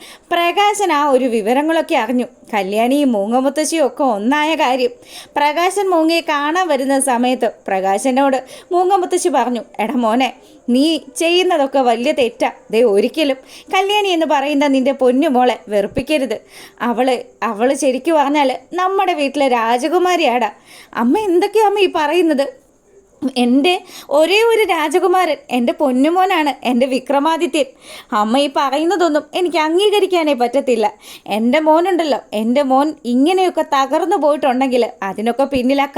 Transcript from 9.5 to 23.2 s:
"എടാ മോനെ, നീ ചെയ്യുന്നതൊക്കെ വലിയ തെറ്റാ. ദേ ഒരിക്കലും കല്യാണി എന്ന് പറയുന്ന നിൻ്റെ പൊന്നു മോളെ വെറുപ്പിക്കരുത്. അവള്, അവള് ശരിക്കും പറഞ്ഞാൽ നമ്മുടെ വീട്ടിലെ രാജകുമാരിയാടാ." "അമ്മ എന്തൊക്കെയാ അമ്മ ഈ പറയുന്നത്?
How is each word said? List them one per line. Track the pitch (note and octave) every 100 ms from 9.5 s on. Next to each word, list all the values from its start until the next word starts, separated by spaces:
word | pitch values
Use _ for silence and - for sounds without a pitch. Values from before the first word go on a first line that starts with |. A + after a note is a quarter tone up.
| A#3+ - -
"എടാ | A3
മോനെ, | A#3+ A3+ A#3+ C4 - - - -
നീ | B3 D#4 D4+ - -
ചെയ്യുന്നതൊക്കെ | E4 F4 F4+ E4 C4+ C#4
വലിയ | B3 A3+ C4
തെറ്റാ. | C#4+ A#3 A#3 B3+ - -
ദേ | A3
ഒരിക്കലും | A#3+ G3+ A#3 D4+ D4 C4+ - - -
കല്യാണി | F#4+ G4 G#4 G4+
എന്ന് | E4+ D#4
പറയുന്ന | D4 C#4 C#4+ D4
നിൻ്റെ | C4+ B3+
പൊന്നു | C#4 B3+ B3+ D#4+
മോളെ | B3 B3 A3+ -
വെറുപ്പിക്കരുത്. | G#3 G3+ - - D#4 B3+ G#3+ - - - -
അവള്, | A#3+ A3+ C4 A#3+ - -
അവള് | G#3+ G3+ B3 C#4+
ശരിക്കും | D4+ B3 E4+ D#4
പറഞ്ഞാൽ | C#4 D4 C4+ B3+ -
നമ്മുടെ | E4+ F#4 G4 F#4
വീട്ടിലെ | D#4 C#4 C#4+ C#4
രാജകുമാരിയാടാ." | A#3+ A3+ B3 D4 F4+ F4+ F4 C#4+ A#3+ A3 - - - -
"അമ്മ | - A#3 F#4
എന്തൊക്കെയാ | G#4 E4+ G4+ G#4 G#4
അമ്മ | G4+
ഈ | F#4 E4+
പറയുന്നത്? | D4 F4 E4 C#4 C#4 - _ _ _ - _ -